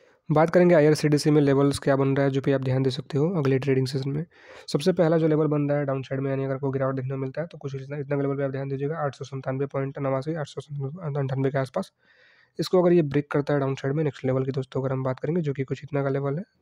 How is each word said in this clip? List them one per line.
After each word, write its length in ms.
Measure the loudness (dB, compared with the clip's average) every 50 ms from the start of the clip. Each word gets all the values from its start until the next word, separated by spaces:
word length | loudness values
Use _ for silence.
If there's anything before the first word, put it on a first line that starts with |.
| _ _ _ _ _ 0
बात 180 | 4 4 4 6
करेंगे 260 | 6 6 6 8 8
आईआरसीटीसी 560 | 8 6 6 6 4 4 2 2 2 4 4
में 100 | 4 4
लेवल्स 380 | 4 4 4 4 4 2 2 0
क्या 160 | 0 2 2
बन 200 | 2 2 2 2
रहा 100 | 2 2
है, 60 | 2
जो 100 | 0 0
कि 100 | 2 2
आप 100 | 2 2
ध्यान 220 | 2 0 0 0 0
दे 60 | 0
सकते 280 | -2 -2 -6 -4 -2 0
हो 120 | 0 0
अगले 300 | 0 0 2 2 2 2
ट्रेडिंग 280 | 2 2 2 2 0 0
सेशन 220 | -2 -4 -4 -4
में। 160 | -6 -6 -6 -10 _ _ -20 -20 -20 -20 -8 -4
सबसे 260 | -4 -2 0 0 2
पहला 240 | 2 2 2 4 2
जो 100 | 2 2
लेवल 200 | 2 2 2 2
बन 220 | 0 0 0 0
रहा 100 | 0 -2
है 60 | -2
डाउनसाइड 360 | -2 -4 -4 -4 -6 -6 -4
में, 80 | -2 -2
यानी 160 | -2 -2 -2
अगर 120 | -4 -4 -4
कोई 140 | -4 -2
गिरावट 240 | -2 -2 -2 -2 -2
देखने 140 | -2 -4 -6
को 80 | -6 -6
मिलता 240 | -6 -6 -6 -8
है, 60 | -8 -8
तो 100 | -10 -12
कुछ 180 | -12 -10 -10
इतना, 220 | -10 -10 -10 -10 -8
इतना 240 | -6 -4 -2 -2
लेवल 160 | -2 -2 -2 -2
पे 60 | -4
आप 80 | -4
ध्यान 180 | -4 -6 -6 -6
दीजिएगा, 280 | -6 -4 -4 -4 -4 -4
आठ 180 | -4 -6 -6
सौ 100 | -8 -12
संतानवे 400 | -12 -12 -10 -6 -6 -4 -4 -4
पॉइंट 340 | -4 -4 -4 -6 -6 -6 -4
नवासी, 340 | -4 -2 -2 -2 -4 -4 -6
आठ 140 | -6 -8 -10
सौ 400 | -10 -12 -12 -10 -8 -8 -8 -8
अंठानवे 640 | -8 -8 -8 -6 -4 -4 -4 -2 -2 0 0 0
के 60 | 0 0
आसपास। 340 | -2 -2 -2 -6 -6 -6 _ _ _ _ _ _ _ _ _ _ _ _ _ -8
इसको 220 | -4 2 2 4
अगर 120 | 6 6 6
ये 80 | 4
ब्रेक 300 | 4 2 0 -2 -2 0
करता 220 | -2 -2 0 0 0
है 60 | 0
डाउनसाइड 340 | 0 0 -2 -2 -2 -2 -2
में 100 | 0 -2
नेक्स्ट 220 | -2 -4 -4 -2
लेवल 200 | 0 0 0 0
की, 60 | -2
दोस्तों, 300 | -2 -4 -6 -4 -4 -4
अगर 100 | -2 -2
हम 120 | -2 -2 -2
बात 160 | -4 -4 -4
करेंगे, 220 | -4 -2 -2 -2
जो 120 | -2 -2 -2
कि 100 | -4 -4
कुछ 200 | -6 -6 -8 -8
इतना 200 | -6 -4 -2 -2
का 60 | 0
लेवल 280 | -2 -2 -2 -2 -4 -4
है, 60 | -6 -10 _ _